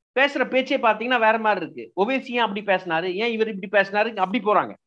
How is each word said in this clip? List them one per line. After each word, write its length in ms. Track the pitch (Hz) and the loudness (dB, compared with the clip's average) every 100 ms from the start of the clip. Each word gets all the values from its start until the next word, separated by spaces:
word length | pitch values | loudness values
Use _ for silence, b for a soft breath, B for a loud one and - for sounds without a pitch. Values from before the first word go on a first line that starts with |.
| _ 247 | _ 0
பேசுற 300 | 277 285 254 | 0 0 0
பேச்சே 280 | 254 262 269 | 0 0 2
பாத்தீங்கன்னா 420 | 240 214 233 254 | 2 2 0 2
வேற 180 | 220 226 | 4 4
மாதிரி 260 | 214 196 156 | 2 0 -4
இருக்கு. 400 | 139 110 - 202 | -12 -8 -2 0
"ஓவேசி 200 | 262 240 | 0 -2
ஏன் 140 | 240 | -2
அப்படி 260 | 220 202 202 | -2 -2 0
பேசினாரு, 480 | 185 185 165 185 | 0 0 -4 -2
ஏன் 180 | 180 233 | -4 -2
இவர் 220 | 220 214 | -2 -4
இப்படி 340 | 196 190 208 196 | -4 -2 0 2
பேசினாரு", 280 | 208 220 202 | 0 -2 -2
அப்படி 280 | 185 220 | -2 0
போறாங்க. 300 | 196 185 123 95 | 2 2 2 -8